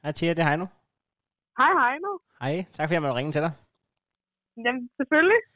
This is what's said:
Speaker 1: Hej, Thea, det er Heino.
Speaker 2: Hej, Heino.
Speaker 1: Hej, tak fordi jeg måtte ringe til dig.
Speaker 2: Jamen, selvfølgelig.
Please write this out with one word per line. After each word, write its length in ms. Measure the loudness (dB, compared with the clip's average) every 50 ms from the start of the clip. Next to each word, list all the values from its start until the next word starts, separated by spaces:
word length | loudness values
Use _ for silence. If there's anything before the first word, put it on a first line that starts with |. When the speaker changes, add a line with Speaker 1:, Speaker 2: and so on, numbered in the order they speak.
| -6
Speaker 1:
Hej, 80 | -8 -6
Thea, 160 | -2 -2 0 2
det 60 | 2 2
er 60 | 2
Heino. 160 | 2 0 -2 -8 _ _ _ _ _ _ _ _ _ _ _ _ _ _ _ _ _ 2
Speaker 2:
Hej, 120 | 4 4 4 4
Heino. 300 | 2 0 -2 -4 -6 -8 -8 -10 _ _ _ _
Speaker 1:
Hej, 120 | -6 -4 -4 -4 -6 _ _
tak 120 | -6 -2
fordi 60 | 0 0
jeg 80 | 0
måtte 160 | 0 0 -2 -2
ringe 120 | -4 -2
til 100 | -2 -2 -2
dig. 60 | -4 -6 -8 _ _ _ _ _ _ _ _ _ _ _ _ _ _ _ _ _ _ _ -4 -4
Speaker 2:
Jamen, 240 | -4 -4 -4 -8 -12 _
selvfølgelig. 440 | -8 -2 _ 4 4 6 6 4 2 2 _ _